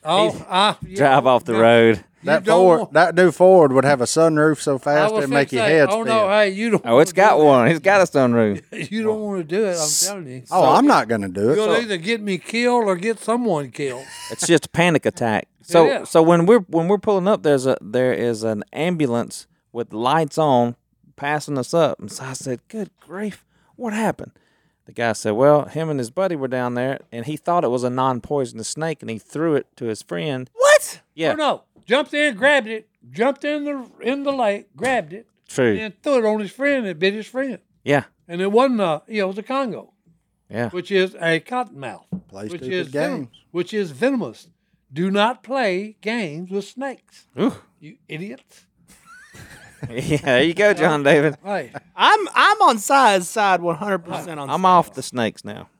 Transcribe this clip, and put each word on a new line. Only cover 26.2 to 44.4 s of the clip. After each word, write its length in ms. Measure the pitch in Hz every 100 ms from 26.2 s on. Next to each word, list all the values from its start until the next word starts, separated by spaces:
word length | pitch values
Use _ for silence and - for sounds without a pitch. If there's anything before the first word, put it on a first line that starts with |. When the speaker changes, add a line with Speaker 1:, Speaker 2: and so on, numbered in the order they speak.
| 190 165
Speaker 2:
were 120 | 135
down 260 | 127 123 123
there, 240 | 127 135 _
and 140 | 117 117
he 120 | 151
thought 260 | - 175
it 60 | 147
was 140 | 127
a 60 | 123
non-poisonous 800 | 123 131 123 - 147 123 117 110
snake, 340 | - 160 151
and 80 | 110
he 80 | 110
threw 360 | _ 143 165 147
it 120 | - _
to 80 | 120
his 160 | 107
friend." 480 | - 175 165 131 127
Speaker 4:
What? 480 | 453 539 587 - - _ -
Speaker 2:
Yeah. 160 | 220
Speaker 1:
Oh, 20 | 294
no. 260 | 294 170 _ _ -
Jumped 260 | 247 294 294
in, 200 | 294 208
grabbed 320 | 262 285 220
it, 200 | 220 - _ 120
jumped 320 | 135 247 277 294
in 180 | 294 285
the, 220 | 285 240 _
in 220 | 220 277
the 80 | 277
lake, 340 | 277 226 202 - 131
grabbed 380 | 233 254 156
it, 140 | 190 - _ _
Speaker 2:
True. 300 | - 131 214
Speaker 1:
and 140 | 220 -
threw 160 | - 269
it 80 | 220
on 140 | 214
his 120 | 202
friend 340 | - 277 277 214
and 120 | 160
bit 140 | 190
his 140 | 208 208
friend. 320 | 254 269 240 _ _
Speaker 2:
Yeah. 220 | - 143 - _ _
Speaker 1:
And 140 | 175
it 100 | 190
wasn't 300 | 214 269 240
a, 220 | 190 156 _
you 120 | 220
know, 60 | 190
it 20 |
was 100 | 196
a 60 |
Congo. 500 | 208 262 262 143 95 _ _ _ _ _ _
Speaker 2:
Yeah. 200 | 107 117
Speaker 1:
Which 200 | 180 180
is 240 | 196 185 -
a 180 | 165 165
cottonmouth. 640 | - 254 240 139 131 95 _ 185 _
Speaker 3:
Play 180 | 95 107
Speaker 1:
Which 140 | 175
Speaker 3:
stupid 120 | 131
Speaker 1:
is 140 | 180 160
venom-, 300 | 139 285 262 127
Speaker 3:
games. 100 | _ _
Speaker 1:
which 200 | 170 180
is 200 | 214 190
venomous. 560 | 131 233 269 151 107